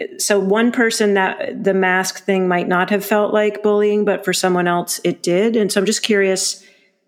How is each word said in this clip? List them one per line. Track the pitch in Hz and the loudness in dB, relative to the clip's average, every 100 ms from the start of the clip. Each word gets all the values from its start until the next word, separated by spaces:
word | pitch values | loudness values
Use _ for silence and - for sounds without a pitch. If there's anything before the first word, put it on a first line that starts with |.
| - - | -12 -6
so | - 202 | -2 0
one | 190 208 240 | 2 2 2
person | 247 226 226 208 | 2 0 2 2
that | 196 190 - - - | 2 0 -2 -8 -4
the | 196 | 0
mask | 190 185 185 185 - | 2 2 2 -2 -6
thing | - 190 185 | -2 0 2
might | 175 175 | 0 0
not | 180 185 | 0 0
have | 208 | -2
felt | 196 214 208 | 0 0 2
like | 214 208 208 | 2 0 0
bullying, | 214 208 208 208 | 0 2 2 2
but | 202 185 | 0 -2
for | - | -2
someone | 180 185 180 175 | -2 0 0 0
else | 175 226 - | 0 -2 -4
it | 180 175 | -4 -4
did. | - 175 220 226 | -2 0 0 0
And | 196 | 0
so | 202 | 0
I'm | 196 | 0
just | 220 | -2
curious, | - 202 190 185 - - - _ _ _ | 0 0 0 0 -4 -8 -16 _ _ _